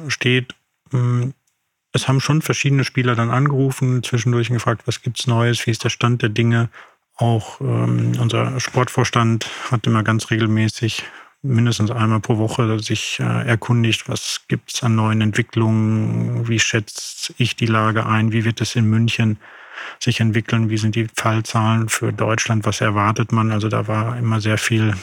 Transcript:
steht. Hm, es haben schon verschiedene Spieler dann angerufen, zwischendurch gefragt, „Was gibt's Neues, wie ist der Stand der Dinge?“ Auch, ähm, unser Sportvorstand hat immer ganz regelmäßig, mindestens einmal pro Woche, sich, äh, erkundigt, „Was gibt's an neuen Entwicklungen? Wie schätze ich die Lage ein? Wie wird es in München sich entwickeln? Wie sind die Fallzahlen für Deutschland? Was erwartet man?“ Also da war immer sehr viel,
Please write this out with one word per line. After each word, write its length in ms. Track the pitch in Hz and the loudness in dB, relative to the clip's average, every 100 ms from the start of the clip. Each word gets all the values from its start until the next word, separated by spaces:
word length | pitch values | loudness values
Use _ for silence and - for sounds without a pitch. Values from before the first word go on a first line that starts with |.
| 156 | -8
steht. 440 | - 123 127 127 - _ _ _ | -4 0 0 -2 -12 _ _ _
Hm, 420 | 127 123 123 131 - _ _ _ _ _ | -2 0 0 -2 -8 _ _ _ _ _
es 160 | 127 - | -2 0
haben 140 | 135 | 0
schon 220 | - 151 | 2 0
verschiedene 400 | - 127 143 139 | 0 0 2 2
Spieler 320 | 123 - 123 117 | 0 0 0 2
dann 160 | 117 | 2
angerufen, 720 | 123 143 135 135 131 127 127 | 2 2 2 0 0 0 0
zwischendurch 460 | - 120 123 120 113 | 0 0 2 2 2
gefragt, 340 | 120 117 110 - | 0 0 -2 -4
„Was 160 | - | -6
gibt's 240 | - 110 123 | -6 -4 0
Neues, 400 | 117 117 117 - | 2 2 0 -2
wie 60 | |
ist 120 | 113 | -2
der 60 | 120 | -2
Stand 320 | - 120 120 | 0 0 2
der 80 | 117 | 0
Dinge?“ 400 | 104 117 117 117 - - _ _ - | 2 2 2 0 -6 -20 _ _ -2
Auch, 440 | 120 113 - - | 0 2 -2 -6
ähm, 520 | 131 117 120 120 58 123 | -2 0 0 2 0 0
unser 400 | 117 117 120 127 | 0 0 0 -2
Sportvorstand 920 | - - 123 - 120 123 117 113 - - - | -2 -2 0 0 0 2 2 0 -2 -10 -4
hat 160 | 120 123 | -2 0
immer 160 | 113 | 0
ganz 280 | 104 110 - | 2 0 0
regelmäßig, 720 | 113 110 110 110 - 113 - - - - _ | 0 2 2 0 0 -4 -4 -10 -16 -20 _
mindestens 480 | 139 113 120 113 107 | 0 2 2 2 0
einmal 300 | 117 110 110 | 0 0 2
pro 180 | - 110 | 0 0
Woche, 420 | 110 - 113 110 | 0 0 0 -2
sich, 400 | 104 110 - - | -2 -4 -4 -4
äh, 260 | 127 117 120 | -2 0 0
erkundigt, 600 | 117 - 120 113 107 - | 0 2 2 2 0 -4
„Was 320 | 113 - - - | -8 -6 -8 -4
gibt's 340 | - - - | -6 -4 -4
an 120 | 120 110 | 0 2
neuen 260 | 110 110 | 2 2
Entwicklungen? 1300 | 107 104 113 117 113 110 110 110 110 113 117 120 117 | 2 0 -2 0 2 2 2 0 0 -2 -2 -2 0
Wie 100 | 110 | 0
schätze 760 | - 117 101 - - - - - | 0 -2 -4 -10 -12 -10 -8 -2
ich 180 | 117 - | -2 0
die 120 | 117 | 0
Lage 380 | 110 110 110 110 | 2 2 0 0
ein? 280 | 110 110 | 2 2
Wie 100 | 113 | 2
wird 160 | 110 113 | 0 -2
es 160 | 110 120 | -2 0
in 140 | 110 | 2
München 480 | 110 113 - 110 107 - - - - - - | 4 2 2 0 -2 -8 -20 -20 -16 -16 -6
sich 220 | - - | -2 0
entwickeln? 500 | 110 107 - 117 110 | 0 0 0 0 0
Wie 80 | 110 | 0
sind 180 | 110 110 | 0 0
die 120 | 113 - | -2 -2
Fallzahlen 720 | 117 110 110 117 110 113 110 | 0 0 0 0 2 2 0
für 240 | - 110 | -2 -2
Deutschland? 540 | 104 110 113 - 113 104 | -2 0 0 0 0 0
Was 160 | - | 0
erwartet 500 | 113 101 101 110 110 | 0 2 2 0 0
man?“ 200 | 113 110 | 0 0
Also 160 | 107 107 | 0 -2
da 180 | 110 107 | -2 -2
war 300 | 107 113 120 | -2 -2 -2
immer 240 | 117 110 | -2 0
sehr 160 | 107 107 | 0 -2
viel, 360 | - 113 110 95 | 0 2 2 0